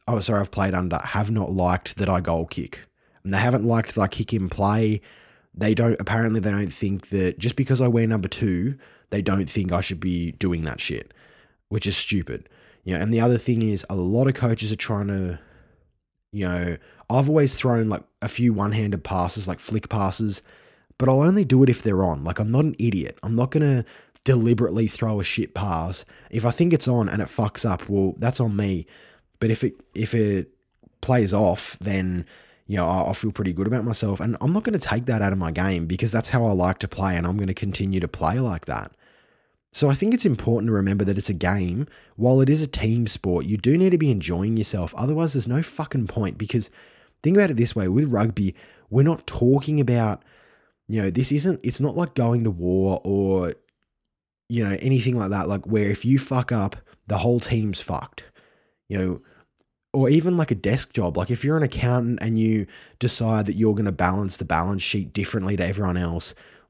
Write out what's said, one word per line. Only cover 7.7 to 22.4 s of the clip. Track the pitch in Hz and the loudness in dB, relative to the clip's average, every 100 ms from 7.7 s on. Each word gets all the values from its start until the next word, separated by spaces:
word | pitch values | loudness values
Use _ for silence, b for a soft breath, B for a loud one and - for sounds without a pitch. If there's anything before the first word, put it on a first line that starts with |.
| 127 | 2
I | 123 | 4
wear | 117 113 | 4 2
number | 110 92 | 0 -2
two, | - 107 87 113 139 b b b | -2 0 0 -2 -4 b b b
they | 104 | -4
don't | 95 98 - | 0 0 0
think | 110 90 | -2 -2
I | 87 | -2
should | 87 85 | -2 -4
be | 92 87 85 | -2 -2 -4
doing | - 92 85 78 | -2 -2 -2 -4
that | - | -6
shit, | - 57 - b b b b b _ | -6 -8 -10 b b b b b _
which | 104 101 | -4 -2
is | 95 | -2
stupid. | - 101 76 57 - b b b | 0 -2 -2 -8 -12 b b b
You | 92 87 | -6 -2
know, | |
and | 101 | 0
the | 113 | 2
other | 120 120 | 4 2
thing | - 117 | 2 0
is | 110 98 - | 0 -2 -4
a | 98 | -4
lot | 90 113 135 | 0 2 2
of | |
coaches | - 123 113 107 | 2 0 0 -2
are | 107 | -4
trying | - 104 101 | -4 -4 -2
to, | 98 90 87 b b b b b _ _ _ _ | -2 -4 -6 b b b b b _ _ _ _
you | 104 90 | -6 -4
know, | 87 87 80 B B - | -2 -4 -6 B B -2
I've | 127 139 | 2 4
always | 156 139 - | 4 4 2
thrown, | 131 117 110 | 2 2 2
like, | 101 - _ | -2 -6 _
a | 107 | -8
few | - 120 | 0 2
one-handed | 104 101 107 104 98 | 2 0 0 -2 -2
passes, | - 92 87 107 92 | -2 -2 -2 -2 -6
like, | 85 | -8
flick | - 110 - | -4 -6 -4
passes, | 107 98 92 110 98 b b b b b - | -2 -2 -2 -4 -6 b b b b b 0
but | 127 | 2
I'll | 131 | 4
only | 160 202 | 4 4
do | 151 131 | 4 6
it | 131 | 6
if | 117 | 4
they're | 110 95 | 2 2
on. | 92 73 | 2 0
Like, | 80 | -4
I'm | 87 | -2